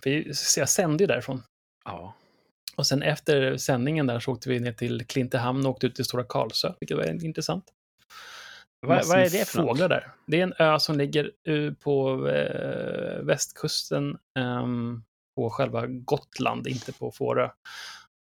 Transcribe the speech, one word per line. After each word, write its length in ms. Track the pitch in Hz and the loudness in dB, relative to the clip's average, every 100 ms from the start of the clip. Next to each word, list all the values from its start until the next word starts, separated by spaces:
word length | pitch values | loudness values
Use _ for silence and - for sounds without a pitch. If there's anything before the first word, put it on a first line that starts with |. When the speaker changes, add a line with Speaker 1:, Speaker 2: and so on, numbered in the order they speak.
Speaker 1:
för 80 | 135 | -2
jag, 260 | 147 - 143 | -2 -2 -4
så 240 | - - | 0 2
jag 80 | 135 | 2
sände 340 | - 175 151 | 2 2 2
ju 40 | 196 | 2
därifrån. 340 | 123 123 131 - _ _ _ | 2 -2 -8 -10 _ _ _
Speaker 2:
Ja. 300 | - 90 92 - _ _ _ _ - - | -14 -12 -12 -16 _ _ _ _ -12 -4
Speaker 1:
Och 100 | 147 | 0
sen 160 | 139 | 2
efter 540 | 151 147 - 143 131 135 | 2 0 2 4 4 0
sändningen 500 | - 131 127 160 135 | 0 0 2 2 2
där 140 | 117 | 0
så 120 | - | -2
åkte 160 | 120 127 | -4 -2
vi 120 | 123 | -2
ner 120 | 120 | -2
till 340 | 117 120 120 113 | -4 -4 -4 -2
Klintehamn 600 | 139 123 127 123 131 135 | -2 0 0 0 2 0
och 40 | |
åkte 140 | 127 127 | 2 0
ut 80 | |
till 100 | - | 0
Stora 200 | 123 123 | -2 -2
Karlsö, 480 | 117 139 120 - - - | -2 -2 0 0 -4 -4
vilket 160 | - 151 | -4 -2
var 280 | 165 165 | -2 -2
intressant. 400 | 165 160 160 170 - _ _ _ _ - - - - - - _ 127 | -6 -4 -4 -4 -6 _ _ _ _ -20 -18 -18 -18 -20 -20 _ 2
Speaker 2:
Vad, 100 | 180 | 4
Speaker 1:
Massor 120 | 156 | 6
Speaker 2:
vad 100 | 185 | 6
är 40 | |
Speaker 1:
med 100 | 185 | 6
Speaker 2:
det 160 | 185 202 | 4 2
för 100 | - | 2
något? 100 | 143 | 2
Speaker 1:
fåglar 200 | 127 175 | 4 4
där. 240 | - - - - | 2 -2 -14 0
Det 120 | 160 | 2
är 40 | |
en 120 | 185 - | 2 4
ö 200 | 160 151 | 4 6
som 180 | - 147 | 4 2
ligger, 320 | 143 151 147 - - | 2 0 -2 -4 -2
eh, 240 | 151 147 | 0 0
på, 560 | 147 - 139 135 131 139 | -2 0 2 2 0 0
eh, 920 | 143 147 - - - - - - - | 2 0 -2 -4 -4 -4 -4 -4 -4
västkusten, 960 | 143 151 - - 156 - - 147 143 - - 135 | 0 0 0 -4 -4 -4 -2 -2 -2 -6 -8 -4
ehm, 640 | 123 123 123 120 117 117 113 _ _ - | -2 -2 -2 -2 -2 -6 -12 _ _ -6
på 140 | 117 | -4
själva 360 | - 127 117 120 | -2 -2 -2 -4
Gotland, 800 | 127 123 143 - - 123 117 120 | -6 -2 -2 -2 -4 -2 -2 -4
inte 260 | 127 - | -6 -8
på 200 | - 123 | -10 -10
Fårö. 380 | - 127 123 127 - - - - - - _ | -6 -2 0 0 -4 -18 -16 -16 -18 -20 _